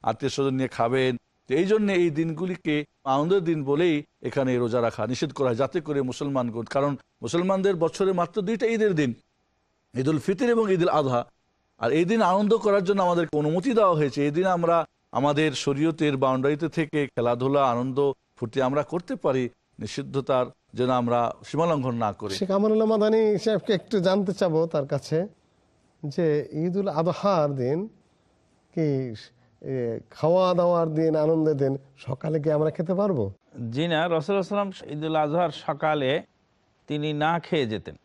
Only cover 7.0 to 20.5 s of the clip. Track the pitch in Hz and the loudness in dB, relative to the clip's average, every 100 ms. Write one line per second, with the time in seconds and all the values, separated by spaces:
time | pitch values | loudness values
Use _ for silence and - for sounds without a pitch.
7 | _ _ 117 165 185 190 196 180 165 - | _ _ -4 -2 0 0 0 0 -2 0
8 | 196 180 170 220 185 220 226 226 214 165 | 0 0 -2 -4 -4 -2 0 2 2 2
9 | 135 113 _ _ _ _ _ _ _ 123 | 0 -2 _ _ _ _ _ _ _ -4
10 | 131 156 - 185 240 233 214 185 175 151 | 0 0 -2 0 2 2 2 2 2 2
11 | 135 120 - _ _ _ _ _ 113 151 | 2 -2 -4 _ _ _ _ _ 0 2
12 | 175 226 180 190 214 220 214 202 180 196 | 2 2 2 2 2 2 2 2 2 2
13 | 180 175 160 151 151 170 262 226 196 160 | 2 0 0 -2 0 0 0 4 4 4
14 | 143 143 143 151 190 180 170 170 151 _ | 0 0 0 0 0 0 2 2 0 _
15 | _ 120 143 147 156 131 - 139 160 151 | _ 0 2 2 0 0 -2 0 0 2
16 | 151 135 135 131 139 151 160 165 151 151 | 0 2 2 2 0 0 -4 -4 -2 -2
17 | 139 - 120 120 131 139 135 120 131 131 | -2 0 0 0 2 2 2 0 -2 0
18 | 139 135 _ _ 117 131 127 143 143 160 | 0 -2 _ _ -6 -2 0 0 -2 -6
19 | - 262 160 131 120 _ _ - 110 - | -6 -2 0 0 -2 _ _ -14 -10 -8
20 | 139 135 131 127 123 | -6 -6 0 0 0